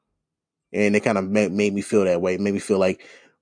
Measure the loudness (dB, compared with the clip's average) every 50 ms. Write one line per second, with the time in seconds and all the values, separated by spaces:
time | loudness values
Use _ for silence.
0 | _ _ _ _ _ _ _ _ _ _ _ _ _ _ -2 0 0 2 2 0
1 | 0 0 0 0 -2 0 0 0 0 0 0 0 0 0 0 -4 -4 0 2 2
2 | 2 2 0 0 0 -2 -2 -2 -2 -2 -2 -4 -2 -2 0 2 2 0 0 -4
3 | -10 -20 -20 -20 -20 _ _ _